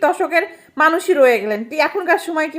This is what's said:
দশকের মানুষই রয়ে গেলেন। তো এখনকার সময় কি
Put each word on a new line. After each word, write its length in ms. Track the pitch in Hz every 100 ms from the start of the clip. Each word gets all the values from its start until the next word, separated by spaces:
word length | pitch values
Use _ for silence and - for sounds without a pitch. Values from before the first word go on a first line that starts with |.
দশকের 400 | 302 359 330 330 381 - _ -
মানুষই 300 | 311 330 - 285
রয়ে 180 | 254 233
গেলেন। 180 | 208 208 226
তো 60 | 302 302
এখনকার 340 | 392 359 339 -
সময় 220 | 311
কি 60 | 311